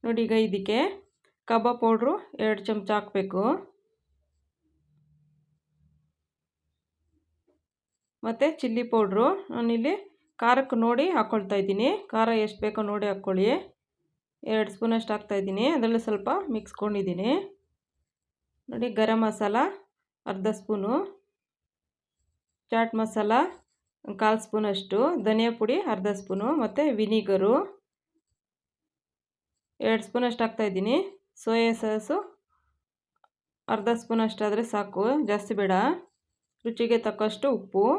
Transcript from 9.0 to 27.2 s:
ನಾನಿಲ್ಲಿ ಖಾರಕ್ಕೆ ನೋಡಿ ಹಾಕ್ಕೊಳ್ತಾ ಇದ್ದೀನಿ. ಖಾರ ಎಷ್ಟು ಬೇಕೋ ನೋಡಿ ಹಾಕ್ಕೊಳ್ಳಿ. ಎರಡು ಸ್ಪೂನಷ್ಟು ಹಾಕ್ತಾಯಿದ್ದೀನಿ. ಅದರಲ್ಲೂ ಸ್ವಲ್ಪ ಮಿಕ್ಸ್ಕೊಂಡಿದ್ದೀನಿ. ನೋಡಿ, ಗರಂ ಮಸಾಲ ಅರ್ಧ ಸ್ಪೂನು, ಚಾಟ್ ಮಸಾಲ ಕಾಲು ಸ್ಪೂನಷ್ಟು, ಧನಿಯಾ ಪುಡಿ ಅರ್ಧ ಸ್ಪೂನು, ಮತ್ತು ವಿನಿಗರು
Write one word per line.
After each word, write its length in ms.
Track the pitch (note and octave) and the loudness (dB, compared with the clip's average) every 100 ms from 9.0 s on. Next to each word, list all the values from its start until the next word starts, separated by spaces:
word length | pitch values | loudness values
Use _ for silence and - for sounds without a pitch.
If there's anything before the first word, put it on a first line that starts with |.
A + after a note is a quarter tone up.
| G3+ F#3+ B3+ F#4+ - | 2 4 2 0 -6
ನಾನಿಲ್ಲಿ 400 | A#3+ A#3 A#3 A#3+ G4+ - _ _ _ | -4 0 0 0 -2 -6 _ _ _
ಖಾರಕ್ಕೆ 340 | A#3 B3 C4+ A#3+ | 2 2 2 2
ನೋಡಿ 220 | A3+ A#3+ E4+ E4 | 2 2 2 2
ಹಾಕ್ಕೊಳ್ತಾ 420 | G#3+ A3 F#3+ G3+ | 0 -2 0 -2
ಇದ್ದೀನಿ. 260 | G3 G3 B3 G4+ - | 0 2 2 0 -4
ಖಾರ 180 | A3 A3+ A3+ G#3+ | 0 2 2 0
ಎಷ್ಟು 140 | G#3+ | -2
ಬೇಕೋ 180 | G#3+ G#3+ G#3 | -4 -2 -4
ನೋಡಿ 160 | G#3 G#3 | -2 -2
ಹಾಕ್ಕೊಳ್ಳಿ. 380 | G3 G3 F#3+ G3 D#4 - _ _ _ _ _ _ _ - | -4 -2 2 2 2 -4 _ _ _ _ _ _ _ -4
ಎರಡು 180 | A3 G#3+ | -2 -2
ಸ್ಪೂನಷ್ಟು 380 | F#3+ A3+ A3+ A3+ | -2 0 0 -2
ಹಾಕ್ತಾಯಿದ್ದೀನಿ. 500 | G#3 G#3+ G3+ G3 F#3+ B3 D#4 | -6 -4 -4 -2 0 2 2
ಅದರಲ್ಲೂ 240 | A3+ A#3 A3+ | 2 0 0
ಸ್ವಲ್ಪ 220 | G#3 G#3+ E4+ F#4+ A3 | -4 -2 -2 -2 -6
ಮಿಕ್ಸ್ಕೊಂಡಿದ್ದೀನಿ. 720 | - - G#3 G3+ G3 F3 G#3 D#4+ G4 - _ _ _ _ _ _ _ _ _ _ - | -6 -6 -4 -2 -2 -2 0 0 -2 -16 _ _ _ _ _ _ _ _ _ _ -14
ನೋಡಿ, 180 | A#3+ A#3+ G#3+ | -6 -4 0
ಗರಂ 240 | G#3+ A3 A3 | 2 2 2
ಮಸಾಲ 300 | G#3+ G#3+ G#3 F4+ G4 _ _ _ _ - | 0 0 2 0 -2 _ _ _ _ -10
ಅರ್ಧ 160 | F#3+ G3 G#3+ | -4 -2 -4
ಸ್ಪೂನು, 340 | - G#3+ G3 C4+ G4 - _ _ _ _ _ _ _ _ _ _ _ _ _ _ _ | -4 -4 0 -2 -2 -10 _ _ _ _ _ _ _ _ _ _ _ _ _ _ _
ಚಾಟ್ 200 | A3+ A3+ A3+ | 0 0 0
ಮಸಾಲ 320 | A3 A3 G#3 A#3 F4 - _ _ _ _ - G3 | -2 -2 0 2 0 -4 _ _ _ _ -14 -2
ಕಾಲು 200 | A3 A3 A3 | 0 0 -2
ಸ್ಪೂನಷ್ಟು, 540 | G#3+ G#3+ G3 F#3+ G3 C4+ F4 G#3 | -2 -2 -2 -2 0 2 0 0
ಧನಿಯಾ 260 | A3 A3+ A#3 | 2 2 0
ಪುಡಿ 180 | A3 D4 F#4 | 0 0 0
ಅರ್ಧ 180 | G#3 G3 G3 | -2 -2 -4
ಸ್ಪೂನು, 300 | G3 F#3+ A3 D#4 | -4 -4 0 0
ಮತ್ತು 200 | A3 - D4+ A3 | 0 0 0 2
ವಿನಿಗರು 540 | G#3+ A3 | 2 0